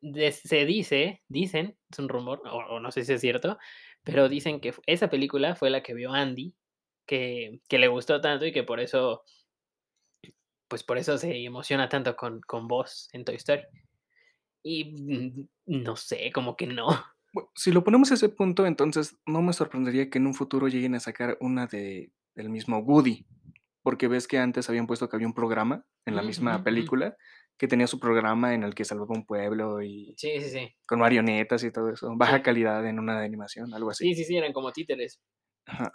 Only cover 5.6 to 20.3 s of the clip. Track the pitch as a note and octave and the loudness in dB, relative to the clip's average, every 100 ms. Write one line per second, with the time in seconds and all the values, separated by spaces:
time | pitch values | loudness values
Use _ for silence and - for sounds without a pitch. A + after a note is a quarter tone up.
5.6 | C3+ C3+ C3 A#2+ B2+ C3+ C#3 C3 E3 - | 0 0 -4 -10 -4 -2 -2 -4 -10 -14
6.6 | _ _ _ _ - C3+ B2+ B2 A2+ A#2 | _ _ _ _ -4 -4 -2 -6 -10 -14
7.6 | _ C3 B2 B2 A#2+ D3 D3 C#3+ D#3+ D3 | _ 4 4 4 0 0 2 0 -2 -2
8.6 | B2 A#2 B2 C3 B2+ A#2 _ _ _ _ | -4 -4 0 0 0 -2 _ _ _ _
9.6 | _ _ _ _ _ _ - _ _ _ | _ _ _ _ _ _ -20 _ _ _
10.6 | _ A2+ - B2 - - E3+ B2 A#2+ B2 | _ -10 -4 -2 0 -2 -2 -6 -8 -10
11.6 | - C#3 C3 C#3+ B2 A#2+ B2 A2+ - A#2 | -2 0 0 0 -2 -4 -8 -10 -8 -8
12.6 | A#2 B2 C3 - - B2 B2 A#2 - C#3+ | -2 -2 -2 -8 -16 -10 -8 -6 0 -2
13.6 | - - _ _ _ _ _ _ _ _ | -2 -20 _ _ _ _ _ _ _ _
14.6 | D3+ D#3+ D3+ D3+ C#3 C3 B2+ B2+ C#3 _ | -8 -6 -8 -10 -6 -6 -6 -10 -16 _
15.6 | - C#3 A#2+ A2 - - B2 C#3 B2 - | -6 -4 -4 -8 -8 -6 -4 -4 -4 -6
16.6 | A#2+ B2 A#2 C#3+ - _ _ F#3+ - - | -8 -2 0 0 -2 _ _ -10 -10 -2
17.6 | F#3 F3 F3+ B3 C4+ B3+ G#3+ - F#3+ F3 | 4 6 8 8 8 6 4 2 0 4
18.6 | F#3+ D#3+ D3+ D#3 D3+ - - D#3+ F3 E3+ | 2 4 2 2 -4 -8 -2 2 2 2
19.6 | D#3 C3 B2+ C3 C3+ C3 C3+ | -2 0 0 0 0 2 2